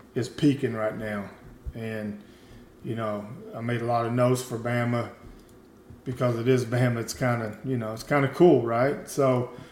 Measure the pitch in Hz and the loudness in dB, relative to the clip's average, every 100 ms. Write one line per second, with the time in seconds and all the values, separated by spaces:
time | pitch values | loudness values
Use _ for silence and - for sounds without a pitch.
0 | - - 110 - 147 127 127 113 107 - | -8 -6 -6 2 2 2 0 -2 -4 -4
1 | 110 104 95 - - - - 117 113 110 | -6 -6 -8 -14 -20 -16 -12 -8 -6 -6
2 | 107 104 - - - - - - 135 117 | -6 -8 -14 -20 -20 -20 -20 -14 -8 -4
3 | 110 104 104 127 - 127 117 120 117 117 | -4 -6 -8 -14 -14 -8 -4 -2 0 0
4 | 113 123 123 127 - 113 117 120 120 120 | 0 2 4 2 -2 -6 -2 0 0 0
5 | 110 - - - - - - - - - | -4 -10 -20 -20 -20 -20 -20 -20 -20 -14
6 | - 123 123 117 120 127 113 123 127 117 | -8 -2 0 2 4 2 2 2 2 2
7 | 110 - 127 120 110 101 127 123 110 110 | -4 -2 0 0 -4 -6 -4 -4 -4 -6
8 | - 147 135 - 175 135 117 117 139 - | 0 2 2 6 8 8 4 2 2 0
9 | - - 135 127 123 - - | -6 0 2 2 -2 -8 -18